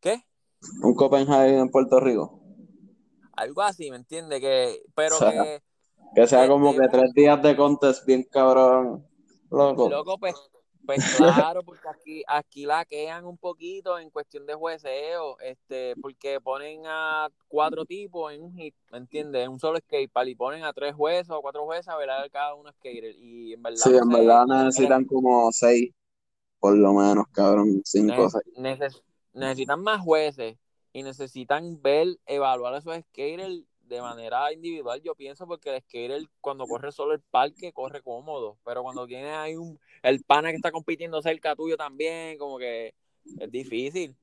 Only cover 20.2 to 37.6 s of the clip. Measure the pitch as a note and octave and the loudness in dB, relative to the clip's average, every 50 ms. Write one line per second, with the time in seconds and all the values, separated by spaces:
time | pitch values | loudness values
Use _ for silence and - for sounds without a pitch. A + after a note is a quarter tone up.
20.2 | B2+ C3 B2+ A#2+ B2 C3 D3 D#3+ D#3+ D3+ - - C#3+ D3 D3 D3+ D3+ D#3 F3 F3+ | -4 -4 -4 _ -6 -8 -6 -8 -10 -10 -8 -6 -8 -8 -4 -2 -2 0 0 -2
21.2 | F3 E3+ E3 D3+ C#3 C#3 C#3 D3 D3 D#3 E3 F3 F3 F3 E3 D#3 C#3+ C3+ C3 C3+ | -4 _ -10 -10 -10 -10 -10 -10 -8 -8 -8 -10 -10 -10 -10 -8 -6 -6 -6 -8
22.2 | C#3 C#3+ _ C#3+ C#3+ D3 D3 D3 D3 D3 D3 _ _ C3 A#2+ A#2 A2 A2+ G#2+ _ | -8 -10 _ -8 -8 -8 -8 -12 -20 -20 _ _ _ -16 -16 -14 -14 -16 -18 _
23.2 | A#2+ A#2+ A#2 A#2 A#2 A2+ A2+ A2+ A#2 A#2 A#2 A#2 - C3 B2+ B2+ A#2+ A#2+ A#2+ A#2 | -20 -20 -20 -18 -16 -16 -18 -12 -10 -10 -6 0 4 6 6 6 6 6 6 6
24.2 | A2+ A#2 A#2 A#2+ B2 B2+ C3+ C3 C3 C3 C3 C#3 C3+ B2 C3 C3 C3 C3 C3+ C3 | 6 8 8 8 6 6 4 2 2 2 2 2 2 4 4 2 2 0 -2 0
25.2 | B2+ B2+ B2 A#2+ A#2 A#2 A2+ - - A#2+ B2 A#2+ A#2+ B2 _ _ _ _ _ _ | 2 4 4 4 4 2 2 4 4 6 6 4 2 -2 _ _ _ _ _ _
26.2 | _ _ _ _ _ _ _ _ - G2+ G2+ G#2 G#2 G2 G2+ G2+ G2+ G2+ G2+ G2+ | _ _ _ _ _ _ _ _ 4 6 6 8 8 6 6 4 4 4 4 2
27.2 | G#2 _ _ - G2+ G2 G2+ G#2 G2+ G#2+ G2 G2 G2 - - G2 G#2+ G#2+ A#2+ B2 | 0 _ _ 2 4 4 4 4 2 2 0 -2 -4 -2 0 2 2 2 2 2
28.2 | - - - G#2+ - - _ B2 B2+ C3 C3+ C3 C#3+ C#3 C3 _ _ _ _ _ | 2 2 0 -4 -8 -8 _ -10 -8 -8 -6 -6 -8 -10 -10 _ _ _ _ _
29.2 | _ _ _ B2 C3+ C3+ C3+ B2+ C3+ B2 C#3+ D#3+ F#3+ G#3+ A3 G#3 F3+ E3+ D#3+ D#3 | _ _ _ -8 -6 -6 -6 -6 -4 -4 -4 -4 -2 -4 -4 -4 0 0 0 2
30.2 | D#3 D3+ C#3+ C3+ A#2+ A2+ A2+ _ _ _ _ _ _ _ _ C3 C3+ C3+ C3+ C3+ | 2 -2 -6 -8 -12 -12 -12 _ _ _ _ _ _ _ _ -14 -14 -14 -12 -12
31.2 | C#3 C3 _ C3+ B2 A2+ C#3+ D3+ E3+ F3 E3+ D3+ C#3 C#3 C#3+ D3+ E3 F#3 F3+ _ | -14 -14 _ -16 -6 _ -4 -4 -4 -10 -16 -4 _ 0 2 2 0 -2 -4 _
32.2 | _ - C#3+ C#3+ C#3 C3+ C3 B2 B2 B2 B2+ C#3+ D3+ E3 E3 E3+ D#3+ _ _ - | _ -10 -6 -4 -2 -2 -4 -4 -6 -8 -8 -10 -10 -12 -14 -14 -14 _ _ -10
33.2 | C#3 D3 D#3+ F3 F#3+ G3 F#3 E3+ - _ _ _ _ A#2+ B2 A#2+ B2 A#2+ A#2 A#2 | -10 -10 -10 -10 -12 -14 -14 -14 -16 _ _ _ _ _ -14 -12 -12 -14 -14 -14
34.2 | A2+ A2+ A#2 B2 C#3+ D3 D#3 E3 E3 E3+ E3 D#3+ C#3 A#2+ A#2+ C#3 D#3+ E3+ D3+ _ | -12 -8 -6 -4 -4 -6 -8 -8 -12 -12 -12 -10 -10 -10 -10 -10 _ -14 -14 _
35.2 | C#3+ C3+ C#3+ _ F3+ E3+ E3+ E3 _ D3 C3+ C3 _ _ - A#2+ A#2+ A#2+ C3+ D3 | -14 -20 -18 _ -16 -16 -16 -14 _ -10 -10 -10 _ _ -14 -12 -10 -10 -10 -12
36.2 | D#3 _ _ _ - C#3 C#3 C3+ C3 - A#2 A#2+ A#2 C#3+ C#3+ - C#3+ D3 D#3 D3+ | -12 _ _ _ -10 -10 -10 -10 -10 -12 -10 -10 -12 -14 -12 -8 -6 -6 -6 -6
37.2 | _ _ - A#2+ C3 D3+ D3+ _ | _ _ -2 -2 -2 -2 _ _